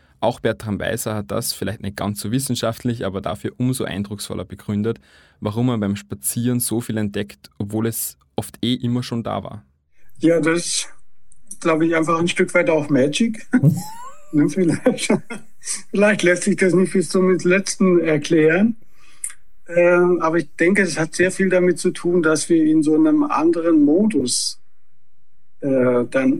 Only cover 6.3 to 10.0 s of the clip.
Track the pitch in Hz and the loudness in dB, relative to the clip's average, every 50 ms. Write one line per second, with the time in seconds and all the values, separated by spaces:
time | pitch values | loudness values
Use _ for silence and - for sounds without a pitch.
6.3 | - 120 117 123 123 120 120 - 107 117 120 - 107 110 107 101 101 101 104 101 | -4 -2 0 0 0 0 -2 -2 -2 -4 -2 -4 -4 -2 -2 -2 -4 -6 -6 -8
7.3 | - _ - - _ - 104 101 104 107 113 113 110 - - - - _ _ _ | -12 _ -20 -16 _ -10 -8 -4 -2 -2 -2 -2 -4 -4 -8 -10 -10 _ _ _
8.3 | _ - - - - - - 117 127 - 123 120 120 123 127 - 123 117 107 107 | _ -6 -6 -6 -8 -4 -2 -2 -2 -2 -2 -2 -2 -2 -4 -4 -6 -6 -4 -4
9.3 | 101 101 98 - - 107 - _ _ _ _ _ _ - | -6 -6 -6 -8 -12 -16 -18 _ _ _ _ _ _ -20